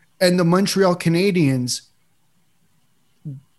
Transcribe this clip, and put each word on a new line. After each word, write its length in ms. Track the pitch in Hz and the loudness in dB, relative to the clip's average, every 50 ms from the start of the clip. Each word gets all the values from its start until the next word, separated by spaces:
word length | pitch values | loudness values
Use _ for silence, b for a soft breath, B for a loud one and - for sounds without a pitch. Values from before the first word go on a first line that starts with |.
| b b b - | b b b 0
And 160 | 190 180 180 | 0 2 2
the 80 | 180 180 | 2 2
Montreal 520 | 165 170 185 202 190 - 190 190 185 175 | 2 2 2 0 0 0 0 2 2 0
Canadiens 840 | 175 - 170 165 170 185 202 190 180 165 139 135 127 123 123 - - - _ _ _ _ _ _ _ _ _ _ _ _ _ _ _ _ _ _ _ _ _ _ _ _ _ _ _ - 160 135 135 - _ _ | 0 0 0 0 0 0 0 0 2 0 0 0 0 -2 -4 -6 -8 -12 _ _ _ _ _ _ _ _ _ _ _ _ _ _ _ _ _ _ _ _ _ _ _ _ _ _ _ -16 -16 -16 -16 -18 _ _